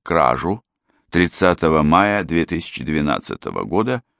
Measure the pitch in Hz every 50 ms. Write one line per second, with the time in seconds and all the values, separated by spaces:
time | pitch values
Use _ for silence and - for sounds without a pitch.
0 | _ - 85 82 73 62 62 65 69 82 101 113 - _ _ _ _ _ _ _
1 | _ _ - 85 90 85 - - 95 90 87 - - 80 80 78 76 73 80 90
2 | 101 104 104 104 92 73 82 85 80 - 87 85 85 - - - 65 71 78 78
3 | 73 73 64 50 - - - - - - 50 50 50 52 80 95 110 123 127 120
4 | - _ _ _